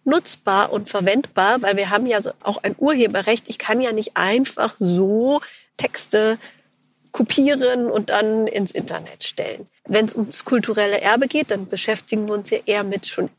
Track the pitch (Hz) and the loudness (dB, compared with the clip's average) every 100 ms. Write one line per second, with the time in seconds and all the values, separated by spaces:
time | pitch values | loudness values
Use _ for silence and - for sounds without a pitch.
0 | 269 330 - - 208 196 - 202 208 202 | 0 0 0 -6 0 2 2 -2 -4 0
1 | 185 233 - 196 196 254 202 196 190 208 | 2 2 0 2 2 2 0 0 0 0
2 | 247 214 262 - 208 202 202 - 277 277 | 0 -2 -2 -6 -6 -4 -4 0 2 4
3 | 214 196 202 226 - - - 233 247 214 | 2 2 0 0 -2 -8 -2 0 0 -2
4 | - - 185 240 269 - 226 - 180 175 | -4 -2 2 2 0 -2 -4 0 0 2
5 | 190 220 254 294 - - _ - - - | 2 2 2 0 -2 -20 _ -6 -6 -6
6 | - 208 220 220 - - _ _ _ _ | 0 2 2 -2 -8 -20 _ _ _ _
7 | _ - 220 - 277 277 247 247 233 214 | _ -2 0 4 4 4 2 2 0 0
8 | 214 208 214 220 220 202 190 - - 160 | 0 0 2 2 0 -2 -2 -4 -6 -8
9 | 160 - - - - - - _ - 208 | -10 -10 -10 -6 -8 -8 -16 _ 0 2
10 | 214 233 208 - - 240 226 214 202 202 | 2 -2 -4 -6 0 0 0 0 2 2
11 | 196 233 269 302 - 202 185 190 - 220 | 2 2 2 0 -2 -4 -4 -4 -2 -4
12 | - 214 208 208 202 220 - 208 196 196 | -2 -4 -2 -4 -2 -4 0 -2 -2 -6
13 | - - 185 | -6 -6 -4